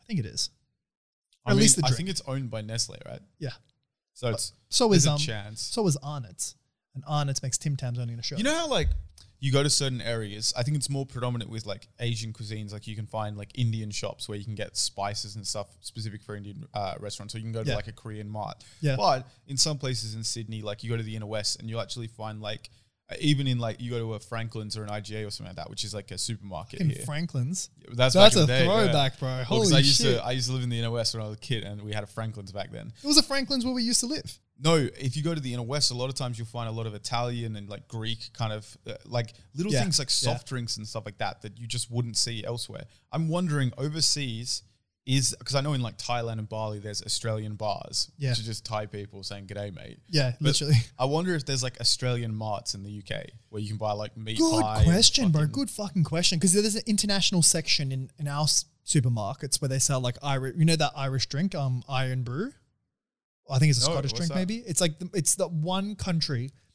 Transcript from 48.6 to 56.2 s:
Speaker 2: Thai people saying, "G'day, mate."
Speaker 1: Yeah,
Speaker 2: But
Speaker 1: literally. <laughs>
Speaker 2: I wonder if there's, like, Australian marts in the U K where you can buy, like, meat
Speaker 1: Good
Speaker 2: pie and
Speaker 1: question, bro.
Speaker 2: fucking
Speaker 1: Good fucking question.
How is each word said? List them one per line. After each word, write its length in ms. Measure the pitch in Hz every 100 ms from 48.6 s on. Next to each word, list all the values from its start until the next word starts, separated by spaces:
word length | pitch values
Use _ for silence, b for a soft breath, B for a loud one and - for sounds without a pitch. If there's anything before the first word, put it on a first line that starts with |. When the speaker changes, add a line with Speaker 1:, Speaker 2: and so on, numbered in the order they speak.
Speaker 2:
Thai 220 | - 107 107
people 380 | 104 101 101
saying, 240 | 95 101 98
"G'day, 260 | 101 101
mate." 240 | 92 - - -
Speaker 1:
Yeah, 220 | 156 127 113
Speaker 2:
But 20 | 151 147
Speaker 1:
literally. 160 | 147 123 -
<laughs> 100 | -
Speaker 2:
I 80 | 135
wonder 280 | 151 185
if 100 | 165
there's, 200 | 139 135
like, 160 | 127 -
Australian 520 | 117 - 127 120 117 107
marts 380 | 110 101 - 101
in 80 |
the 60 | 98
U 100 | 104
K 240 | - 104 - 113 _
where 120 | 107
you 60 | 104
can 120 | 107
buy, 120 | 107
like, 220 | 104 107 117
meat 220 | 110 113
Speaker 1:
Good 240 | 320 320
Speaker 2:
pie 140 | 107 110
and 80 |
Speaker 1:
question, 480 | 160 180 - - 214
bro. 80 | 151
Speaker 2:
fucking 120 | 151
Speaker 1:
Good 160 | 269 262
fucking 320 | - 208 185
question. 340 | 151 160